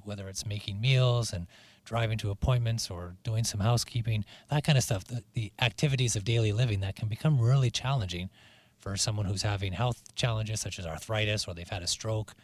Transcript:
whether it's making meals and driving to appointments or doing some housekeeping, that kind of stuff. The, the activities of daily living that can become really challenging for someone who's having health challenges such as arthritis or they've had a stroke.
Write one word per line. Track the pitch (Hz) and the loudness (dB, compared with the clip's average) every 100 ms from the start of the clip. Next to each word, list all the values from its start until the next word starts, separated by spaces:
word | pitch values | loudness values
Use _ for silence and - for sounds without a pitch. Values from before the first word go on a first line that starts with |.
whether | 101 101 95 | -10 -10 -10
it's | 95 110 | -8 -6
making | 104 104 101 | -6 -4 0
meals | 131 131 127 120 110 | 4 6 6 4 0
and | 90 87 - - _ - | -4 -8 -14 -20 _ -6
driving | 113 113 110 | -2 0 0
to | 104 | -2
appointments | 101 - 127 117 113 - | 0 2 2 2 -2 -4
or | 87 87 90 | -6 -8 -8
doing | - 113 | -4 -2
some | 113 104 | 0 0
housekeeping, | 104 117 - 120 117 110 - - - | 2 2 0 -4 -2 -2 -4 -10 -2
that | 151 | 0
kind | 151 139 | 4 4
of | |
stuff. | - 98 - | 4 -2 -4
The, | 123 - | -10 -6
the | - 107 - | -6 -6 0
activities | 123 - 151 135 123 107 | 0 2 0 2 0 0
of | 98 | 2
daily | 117 110 | 2 2
living | 104 127 98 | 2 2 0
that | 98 - | -2 -4
can | 110 | -4
become | 110 156 139 | 0 2 4
really | 117 135 127 | 6 4 4
challenging | - 127 139 95 87 92 _ - - _ _ | 0 -2 0 -2 -4 -6 _ -20 -20 _ _
for | 98 98 | -6 -2
someone | - 104 98 | 0 0 -2
who's | 101 | 0
having | 107 98 98 | 0 0 -2
health | 90 123 113 - - | 0 0 -2 -8 -2
challenges | 127 110 107 107 | 0 0 -2 -4
such | 98 87 | -6 -8
as | 85 | -8
arthritis | 80 - 110 107 107 - | -8 -2 0 2 0 -2
or | |
they've | 85 85 | -8 -8
had | 95 | -6
a | 85 | -4
stroke. | - 110 110 107 - | -4 -2 -4 -4 -14